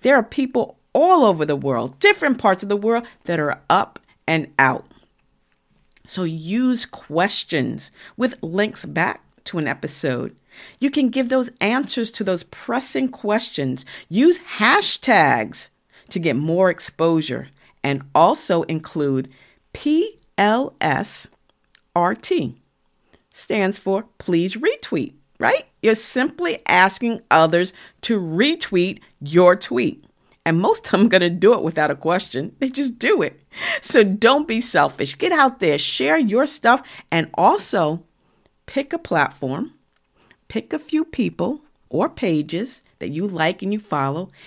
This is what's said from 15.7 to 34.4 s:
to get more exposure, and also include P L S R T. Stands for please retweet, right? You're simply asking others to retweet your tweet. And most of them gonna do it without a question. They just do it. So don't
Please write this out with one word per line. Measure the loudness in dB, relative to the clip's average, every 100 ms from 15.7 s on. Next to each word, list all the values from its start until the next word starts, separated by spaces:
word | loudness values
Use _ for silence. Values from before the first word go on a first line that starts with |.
| _ _ _ _
to | -4
get | -2 -2
more | 0 2 2
exposure, | 0 -8 -2 0 2 -2 -8 -10 _ _ _
and | -4 -4 0
also | 4 4 4 0 -2
include | -2 -6 -6 -4 0 -2 -4 _ _ _ _
P | -6 0 0 0 -6 _ 0
L | 2 2 -2 -4
S | -2 -2 -4 -10 -16 _ _ _ _ _ _ 0
R | 0
T. | 0 -2 -2 -2 -8 _ _ _ _ _ _ _
Stands | -16 -4 0 0 -2
for | -4 -4 -4 -10
please | -2 0 0 -2
retweet, | -2 -2 -4 -6 -6 -10 _ -4
right? | 0 0 -4 _
You're | 0 0
simply | -2 -2 -2 -2 -4 -4 2
asking | 4 4 2 -4 -4 2
others | 4 4 2 0 -6 -20 _
to | -2 -2
retweet | 0 2 2 0 -2 0 0 -4 _ _
your | 0 6 6 6
tweet. | 0 -2 -2 -4 _ _ _ _ -2
And | 2
most | 2 0 0
of |
them | 2 4
gonna | 4 2
do | 4 4
it | 4
without | 0 -2 -2
a | -2
question. | -2 -2 -2 -8 -8 -6
They | -4
just | -2 -6 -2
do | 0 0
it. | 0 -6 _ -10 -6 -6
So | 2 4
don't | 4 2 2 2